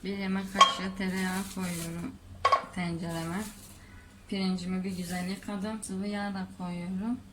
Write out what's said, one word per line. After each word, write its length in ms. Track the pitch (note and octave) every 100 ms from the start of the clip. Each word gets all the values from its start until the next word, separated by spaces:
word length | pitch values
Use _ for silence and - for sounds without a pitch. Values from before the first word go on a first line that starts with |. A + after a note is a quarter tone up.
Bir 140 | F#3+ G3
yemek 340 | F#3+ F#3+ F#3+
kaşığı 440 | G3 - - F#3+ F#3+
tereyağı 440 | F#3+ F#3+ F#3 F#3 G3
koyuyorum 600 | F#3+ F#3 E3+ E3 E3+ F3 F#3+ - - - - -
tencereme. 680 | F#3+ F3 E3 E3+ E3 E3 F#3 G#3+ - - - - - - - -
Pirincimi 560 | G3 F#3+ F#3 F3+ F#3
bir 120 | F#3+ F#3
güzel 320 | F3 F3+ F3+
yıkadım. 520 | G3+ - G3+ G#3 A3
Sıvı 240 | G#3 F#3+ G3+
yağ 280 | G3+ G3+
da 120 | F#3+ F#3 -
koyuyorum. 640 | F3+ F3 F3 F#3 A3 B3+ -